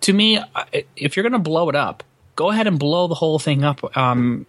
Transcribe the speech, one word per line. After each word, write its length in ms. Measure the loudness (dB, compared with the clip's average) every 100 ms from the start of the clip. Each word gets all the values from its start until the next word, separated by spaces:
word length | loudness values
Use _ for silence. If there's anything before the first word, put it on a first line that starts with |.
to 120 | 0
me, 260 | 2 4 2
I, 460 | -2 -8 -6 -6 -8 -6
if 220 | -6 -2
you're 60 |
gonna 140 | -2 -2
blow 300 | 0 0 0
it 80 | 0
up, 260 | -2 -6 -16 _ _ -4
go 120 | 0
ahead 160 | 0 2
and 140 | 0
blow 280 | 0 0 0
the 80 | 0
whole 220 | 0 0
thing 280 | 0 0 0
up, 320 | -2 -4 0
um, 480 | 2 2 0 -2